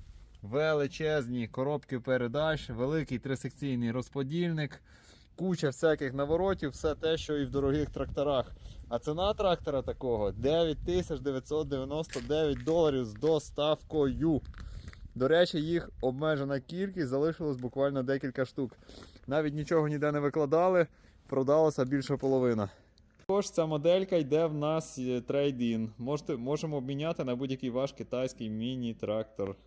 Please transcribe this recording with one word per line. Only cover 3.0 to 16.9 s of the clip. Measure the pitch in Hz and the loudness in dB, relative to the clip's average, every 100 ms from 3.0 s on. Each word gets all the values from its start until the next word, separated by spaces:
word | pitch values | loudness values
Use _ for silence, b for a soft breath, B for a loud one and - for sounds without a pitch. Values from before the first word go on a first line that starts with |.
| 139 123 | -2 -4
трисекційний | 131 131 127 - 143 123 120 | -4 -4 -6 -6 -4 0 0
розподільник, | 123 117 139 135 165 175 160 147 - B B B B B - | -2 -4 -6 -2 0 0 0 -4 -8 B B B B B -4
куча | 185 175 147 | -2 0 0
всяких | - 160 151 139 | 2 2 2 0
наворотів, | 135 143 165 190 185 147 | -2 0 2 2 0 -4
все | - 160 147 | -2 -2 0
те, | 160 160 | 0 0
що | - 147 | 0 -2
і | 131 | -2
в | |
дорогих | 135 135 151 143 | 0 2 2 -2
тракторах. | - 131 - 143 135 - B B B - | -4 -6 -2 0 0 0 B B B -6
А | 120 | -4
ціна | - 156 196 | -2 0 0
трактора | 220 202 165 156 135 | 2 2 2 0 -2
такого | 127 - 131 110 101 | -2 -4 -2 0 0
дев'ять | 101 131 165 165 143 - | 0 2 4 2 0 -2
тисяч | 180 175 143 | -2 -2 -4
дев'ятсот | 139 131 120 151 143 | -2 -4 -2 -4 -2
дев'яносто | 139 135 151 160 131 120 | -4 -2 -4 -4 -6 -2
дев'ять | 156 151 131 | 2 2 0
доларів | 127 165 156 131 117 | 2 4 4 4 -2
з | |
доставкою. | 104 151 156 - - 147 151 - 156 139 123 160 143 - B B B B B - 117 | -2 2 2 0 -2 0 0 0 2 2 2 2 2 -2 B B B B B -12 0
До | 131 | 4
речі, | 165 175 160 | 6 4 2
їх | 156 170 - - | 0 -2 -2 -4
обмежена | 131 127 156 147 139 139 | -2 0 0 0 0 -4
кількість, | - 170 196 | -4 -4 -4